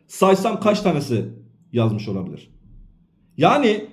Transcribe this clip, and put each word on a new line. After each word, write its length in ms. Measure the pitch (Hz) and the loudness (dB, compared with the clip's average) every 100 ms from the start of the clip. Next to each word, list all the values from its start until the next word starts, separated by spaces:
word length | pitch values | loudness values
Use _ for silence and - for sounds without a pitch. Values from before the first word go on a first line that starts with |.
| _ | _
Saysam 540 | - 190 190 226 208 | 0 2 2 0 -2
kaç 200 | 214 202 | 0 0
tanesi 440 | 190 151 120 110 92 - - _ _ | 0 -2 -2 -4 -4 -12 -20 _ _
yazmış 360 | 117 110 104 - | -2 0 -2 -6
olabilir? 420 | 95 85 76 - - - - - _ _ _ _ - | -8 -10 -14 -20 -20 -20 -20 -20 _ _ _ _ 0
Yani 500 | 170 285 240 - - | 2 4 2 0 -4